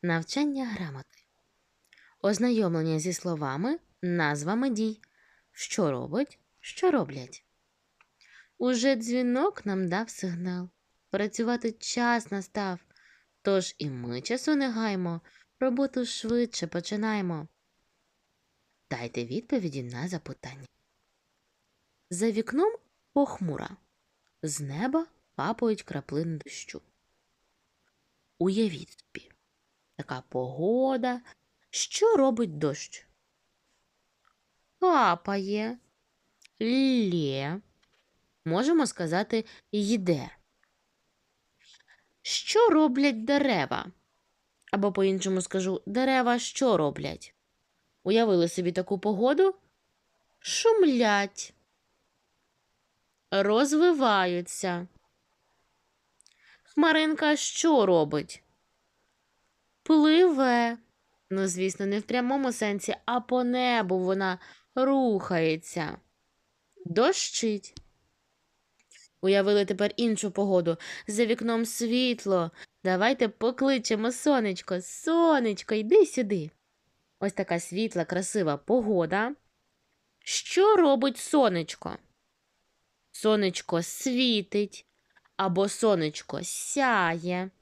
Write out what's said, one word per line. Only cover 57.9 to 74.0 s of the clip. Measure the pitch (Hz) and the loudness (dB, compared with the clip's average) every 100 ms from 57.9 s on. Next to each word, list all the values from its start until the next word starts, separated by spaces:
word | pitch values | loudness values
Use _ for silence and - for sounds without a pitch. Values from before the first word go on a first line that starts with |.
| 175 151 151 - - _ _ _ _ _ _ _ _ _ _ _ _ _ _ | 4 4 -2 -6 -14 _ _ _ _ _ _ _ _ _ _ _ _ _ _
Пливе. | - 311 302 320 370 285 262 240 233 233 _ _ _ _ _ | 2 4 6 6 6 4 2 4 2 -2 _ _ _ _ _
Ну, | 190 196 | -4 -2
звісно, | 175 190 - 196 | -2 -4 -2 -2
не | 202 | -2
в | |
прямому | 208 247 247 277 262 | -2 -2 0 0 0
сенсі, | 233 214 202 - - - | -2 -2 -4 -4 -6 -2
а | 240 | -4
по | 240 254 | 0 0
небу | 247 247 254 233 190 185 | 0 0 2 0 0 0
вона | 180 190 190 180 - - _ - | 0 0 -2 -4 -10 -20 _ -2
рухається. | 262 277 254 202 180 175 160 160 - - 151 - _ _ _ _ _ _ _ _ - | 2 4 2 0 0 0 2 0 -4 -8 -8 -8 _ _ _ _ _ _ _ _ -4
Дощить. | 170 262 381 - - 233 208 - - - _ _ _ _ _ _ _ _ _ _ - _ _ | 0 2 2 -4 -2 -2 -2 -8 -20 -20 _ _ _ _ _ _ _ _ _ _ -20 _ _
Уявили | 190 196 196 202 196 | 2 2 4 2 2
тепер | 190 208 - | 0 -2 0
іншу | 233 214 208 | 0 0 -2
погоду. | 180 196 185 170 160 - - - | -2 2 2 2 -2 -6 -14 -8
За | 208 233 | -2 0
вікном | 233 226 226 226 | 0 0 -2 -2
світло. | - 233 247 254 240 202 185 165 - - _ | -4 -2 0 0 -2 0 0 0 -6 -20 _
Давайте | 185 185 214 269 226 | -2 2 2 2 0
покличемо | - 226 247 269 269 - 214 | 0 -4 0 2 2 0 -2